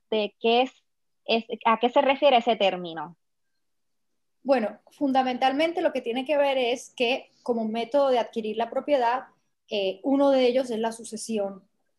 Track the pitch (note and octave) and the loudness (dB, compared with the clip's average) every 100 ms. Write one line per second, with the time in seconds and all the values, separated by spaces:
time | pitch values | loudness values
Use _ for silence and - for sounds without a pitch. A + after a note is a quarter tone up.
0 | _ A3 G#3 - A3+ A#3 B3+ - _ _ | _ -2 -2 -2 2 2 2 -4 _ _
1 | _ _ - A3+ - A3 A#3 A3 B3 C#4+ | _ _ -4 -2 -2 -4 0 2 2 2
2 | C4 C4+ C#4+ B3 A#3+ A3 G3 F3+ F3 D#3+ | 2 4 4 4 4 2 0 0 -6 -10
3 | D#3 E3+ _ _ _ _ _ _ _ _ | -12 -16 _ _ _ _ _ _ _ _
4 | _ _ _ _ B3 C4 G#3 - _ - | _ _ _ _ 0 0 0 -6 _ -6
5 | C#4+ C4 B3+ B3 C4+ C#4 E4 E4+ E4 C4 | -2 0 0 0 0 2 0 0 -2 -2
6 | A#3 A#3 C4 C#4+ C#4 C4 A#3+ B3+ - - | -4 -6 -2 2 2 2 0 -2 -6 -4
7 | A#3 B3+ - _ - A3+ A3 A3+ A#3 C#4+ | -2 -2 -6 _ -6 -4 -4 -4 -2 0
8 | C#4 B3 A3 A#3 G#3+ A3 A3+ C4 C4+ C#4+ | 2 2 0 -4 -6 -4 -4 -4 0 0
9 | A#3 B3+ - _ _ _ - G#3+ F#3+ F#3 | 2 -2 -6 _ _ _ -8 -4 -2 -4
10 | C#4+ C#4 C#4 C4 B3 B3 C4 A3 A3+ A3+ | 0 2 4 4 4 2 0 -2 -4 -6
11 | A3+ G#3+ - A3 G3 F#3+ - _ _ | -12 -12 -6 -4 -4 -8 -18 _ _